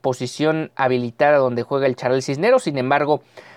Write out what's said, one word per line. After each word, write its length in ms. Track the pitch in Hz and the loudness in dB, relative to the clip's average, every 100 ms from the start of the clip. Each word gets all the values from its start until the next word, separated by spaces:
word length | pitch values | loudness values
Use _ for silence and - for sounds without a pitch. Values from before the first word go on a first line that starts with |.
posición 680 | 135 127 123 - 151 160 156 | -4 -4 -8 -2 0 0 -6
habilitada 640 | - 131 127 120 - 147 147 | -2 0 0 -2 0 4 4
donde 240 | 127 120 | 2 -2
juega 240 | 120 139 135 | -4 0 0
el 80 | |
Charal 280 | 123 123 131 | 0 -2 -2
Cisneros. 420 | 127 139 208 254 | -2 -2 2 2
Sin 120 | 156 139 | 0 -4
embargo... 460 | 127 143 147 151 - - - | 0 0 2 -2 -4 -20 -20